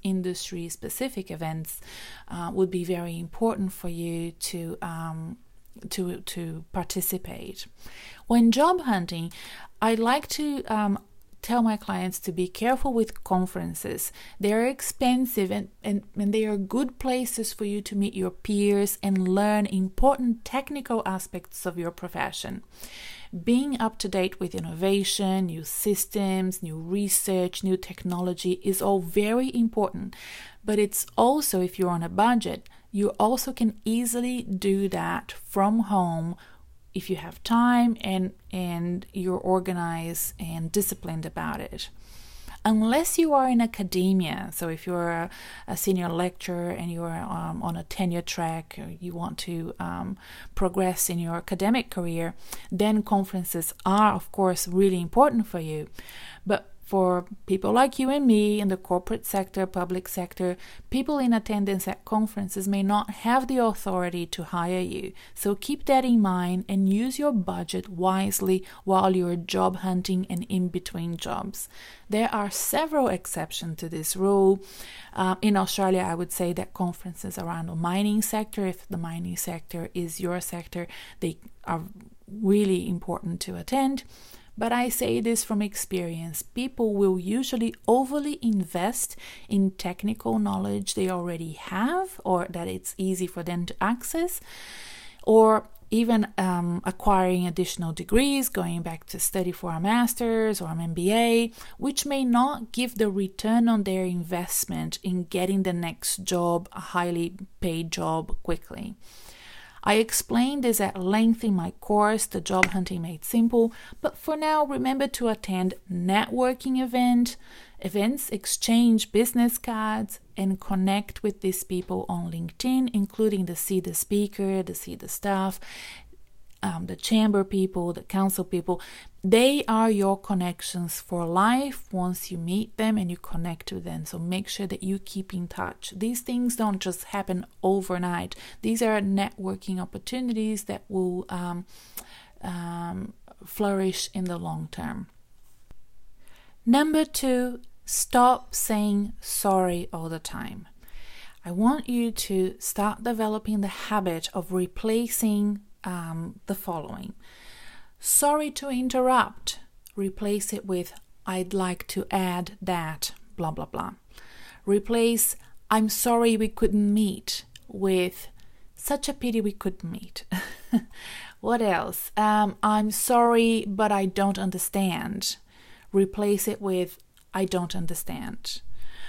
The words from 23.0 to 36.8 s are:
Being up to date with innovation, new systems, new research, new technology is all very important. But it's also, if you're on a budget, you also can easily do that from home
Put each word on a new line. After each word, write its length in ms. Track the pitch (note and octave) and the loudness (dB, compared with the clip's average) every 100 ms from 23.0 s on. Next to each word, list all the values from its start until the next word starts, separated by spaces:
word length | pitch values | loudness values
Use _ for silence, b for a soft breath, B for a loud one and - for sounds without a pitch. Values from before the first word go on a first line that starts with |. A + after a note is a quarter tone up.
| B B B F3+ | B B B -4
Being 380 | E3+ B3 C#4+ B3+ | 2 2 2 -2
up 180 | A3+ A3 | -2 -2
to 100 | G3 | -2
date 300 | F#3+ F#3 - | 0 -2 -2
with 160 | F3+ | -6
innovation, 920 | F#3 E3 E3 F#3+ G3+ F#3+ - G3 F#3+ F3+ | -6 -8 0 2 4 2 0 2 2 0
new 180 | D#3+ | -4
systems, 1000 | D#3 - G#3 G3 - G#3+ G3 F#3+ F#3 F#3 | -8 -2 0 0 0 -2 0 0 0 -4
new 160 | E3 D#3+ | -8 -8
research, 840 | E3 G3 G3+ - - F#3 F3+ - | -4 -2 0 0 2 0 0 -2
new 120 | F#3+ F#3 | 0 0
technology 840 | - F#3 F3+ F3 F3+ F3 F3+ F3+ | -2 -8 -6 -2 -4 -2 -2 0
is 180 | G3 F#3+ | 0 0
all 200 | G3 G3 | 2 2
very 520 | E3+ F#3 G#3 A#3 C4 | 2 0 2 2 2
important. 600 | B3 A3+ A3 G3 F3 G3 B B B B B | 2 2 2 0 -2 -10 B B B B B
But 140 | G#3 G#3 | 0 2
it's 280 | G#3 - - - | 2 0 -2 4
also, 420 | A#3 D4 C#4+ F#3+ | 4 4 2 0
if 160 | F3+ - | 0 0
you're 140 | F3+ | 0
on 140 | F3 | 0
a 40 | E3+ | 0
budget, 600 | F3+ A3 A#3+ - - - b b | 4 4 4 0 -6 -12 b b
you 160 | G3+ G3+ - | 0 0 4
also 340 | G#3+ B3 - | 2 2 -2
can 280 | B3 A3+ G#3+ | 0 0 0
easily 580 | G#3+ A3+ A#3+ A#3+ B3 B3+ | -2 0 0 0 -2 -2
do 440 | - F#3+ G3+ G3 G3 | -4 0 2 2 2
that 420 | F3+ E3+ F3 - | 0 -2 -4 -6
from 480 | - - G3+ G3 A3 | -14 -4 2 4 4
home 560 | G3 G3 F3 E3 E3 F3 B B - - | 4 2 2 0 -4 -8 B B -20 -20